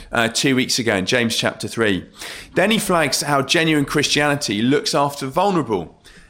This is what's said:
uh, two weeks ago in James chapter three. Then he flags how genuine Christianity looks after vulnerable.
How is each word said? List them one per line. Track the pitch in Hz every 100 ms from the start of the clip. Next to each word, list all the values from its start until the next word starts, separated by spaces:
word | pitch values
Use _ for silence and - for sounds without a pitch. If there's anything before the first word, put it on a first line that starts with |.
| -
uh, | 120 113
two | - 143 127
weeks | - -
ago | 117 101
in | 95
James | 127 117 -
chapter | 120 - 104
three. | - 107 92 - - - - -
Then | - 196
he | 220
flags | - 175 147 -
how | 147 139
genuine | 131 165 160 151 139
Christianity | 156 123 143 147 143 - 104
looks | 120 143 -
after | 156 143 139 135
vulnerable. | 160 202 180 117 95 78 - - -